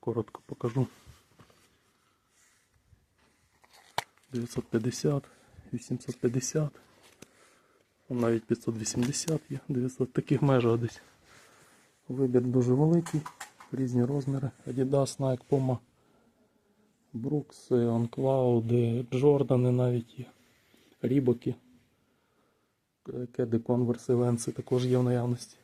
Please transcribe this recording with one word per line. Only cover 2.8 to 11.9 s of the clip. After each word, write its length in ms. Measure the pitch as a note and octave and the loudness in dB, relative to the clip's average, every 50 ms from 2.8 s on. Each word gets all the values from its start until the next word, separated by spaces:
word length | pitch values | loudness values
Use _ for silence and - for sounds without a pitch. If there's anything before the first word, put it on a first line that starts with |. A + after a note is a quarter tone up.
| _ _ - _ _ _ _ _ _ _ _ _ _ _ _ _ _ _ _ - - - _ - - _ _ _ _ _ C3 | _ _ -20 _ _ _ _ _ _ _ _ _ _ _ _ _ _ _ _ -20 -20 -10 _ -10 -10 _ _ _ _ _ -8
Дев'ятсот 320 | B2 A#2 A#2+ - - B2 | -8 -8 -6 -6 -8 -8
п'ятдесят, 600 | - - A#2 A2+ B2+ A#2 - - D3+ D3 C#3 - - - _ _ _ _ - - - - | -2 -2 -2 -2 -2 -6 -2 -2 0 0 0 -4 -8 -20 _ _ _ _ -20 -18 -10 -10
вісімсот 480 | A#2+ - - - B2 - - B2 - | -10 -8 -8 -8 -8 -8 -10 -10 -2
п'ятдесят. 500 | - B2+ A#2 C3 - - - D#3 D3+ C#3+ - - - _ _ _ _ - _ _ - _ _ _ _ _ _ _ _ _ _ _ _ _ _ _ _ _ | -2 0 0 0 -4 -2 -4 -2 -4 -4 -6 -12 -20 _ _ _ _ -20 _ _ -20 _ _ _ _ _ _ _ _ _ _ _ _ _ _ _ _ _
Навіть 360 | C3 A#2+ A#2 A#2 A#2 A2+ - | -4 -2 0 2 0 0 0
п'ятсот 320 | _ A#2 - - - A#2 | _ -4 -2 -2 -6 -6
вісімдесят 640 | A2 A2 - - B2+ A#2+ B2 C#3+ - - - D#3+ D3 - _ | -4 -6 -6 -2 -2 -2 -2 -2 -4 -4 -4 -4 -4 -4 _
є, 100 | C#3 C3+ - - | -12 -12 -8 -6
дев'ятсот, 440 | D3 B2 B2 C3 B2+ - C3 - - | -4 -4 -4 -4 -2 -4 -6 -2 -2
таких 300 | - C#3 - D3+ B2 C#3+ | -6 -2 0 0 2 4
межах 360 | C#3 C3+ B2+ A#2 A#2 A#2 A#2 | 4 4 4 4 4 2 2
десь. 220 | A#2+ A2+ - - - - _ _ _ _ - - - - - _ - _ _ _ _ _ | 0 -4 -8 -10 -20 -20 _ _ _ _ -20 -20 -20 -20 -20 _ -20 _ _ _ _ _